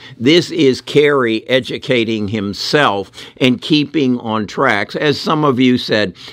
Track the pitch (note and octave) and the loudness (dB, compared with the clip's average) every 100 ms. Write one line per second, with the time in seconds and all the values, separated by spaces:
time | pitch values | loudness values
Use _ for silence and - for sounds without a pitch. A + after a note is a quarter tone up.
0 | - - A#2+ E3 D3 E3 C3+ B2 - D#3 | -18 -2 2 4 2 2 2 2 0 2
1 | D3 C#3+ A#2+ A2 - B2+ B2 B2+ - B2+ | 4 2 0 -2 0 -2 -2 -6 -2 0
2 | A2+ A2+ G#2 A2 G2+ F#2+ - D3+ C3+ G2+ | 0 -2 -2 -4 -4 -6 -2 2 2 0
3 | G2 - - - C3 B2 - D3+ C#3+ D#3+ | -6 -14 -20 -2 0 0 0 0 0 0
4 | C3 B2 A2+ A2 G2+ - C#3 G#2 G#2 - | 0 0 -2 -4 -4 -2 0 0 -2 -2
5 | D3+ C#3 G3+ D#3+ D3 B2 C3 B2 - A2 | -2 -2 -2 0 0 2 2 2 0 -2
6 | G2+ - - | -2 -6 -18